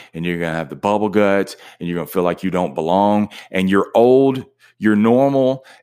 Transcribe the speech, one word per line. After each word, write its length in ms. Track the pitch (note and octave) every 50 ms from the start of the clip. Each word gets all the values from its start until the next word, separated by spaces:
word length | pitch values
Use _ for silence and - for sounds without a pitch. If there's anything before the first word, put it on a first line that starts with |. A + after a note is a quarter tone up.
| - - -
and 120 | E2 E2
you're 140 | F2 F2 E2+
gonna 160 | E2+ E2 D#2+
have 140 | E2 D#2+ C#2+
the 60 | -
bubble 340 | C#2 - G2+ G#2 G#2 G#2+ G#2
guts, 460 | F#2 G#2+ G#2 G2 G2 G2 F#2+ - - - - - - -
and 80 | E2+
you're 100 | E2+ F2
gonna 100 | E2+ D#2
feel 160 | - - F#2+ F2+
like 180 | F2 E2+ -
you 80 | - F#2
don't 240 | E2+ F2+ F2+ D2+ C2+
belong. 560 | D#2 D#2+ E2 F2+ G2 G2+ G#2 G#2 G#2 G#2+ - - - - -
And 180 | - F#2 F#2+ F#2+
your 220 | G3 G3 - - -
old, 520 | G3 A#2 B2 B2+ C3+ C3+ C3+ C3 C3 - - _ _ _ _ _ -
your 160 | G2+ G#2+ G#2+
normal, 680 | G#2 A2 A2+ A#2+ B2+ C#3 C#3 C#3 C3+ C3 B2+ C3+ C3+ - - - -